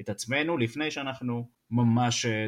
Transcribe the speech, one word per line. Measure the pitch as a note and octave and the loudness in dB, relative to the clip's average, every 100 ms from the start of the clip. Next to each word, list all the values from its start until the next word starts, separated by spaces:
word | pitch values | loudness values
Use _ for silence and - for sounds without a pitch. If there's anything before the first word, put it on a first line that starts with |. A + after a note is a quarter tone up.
את | G2 | -8
עצמנו | G2+ A2+ C#3 D#3 E3+ | -8 -4 -2 0 0
לפני | A2+ C#3+ D3+ | 0 -2 -6
שאנחנו | D3 C3+ B2+ B2+ A#2+ A#2+ _ _ | -4 -8 -6 -4 -4 -6 _ _
ממש, | A#2 A#2+ A#2 A#2+ A2+ A#2+ | 2 4 6 4 2 0
אה, | A2 | -2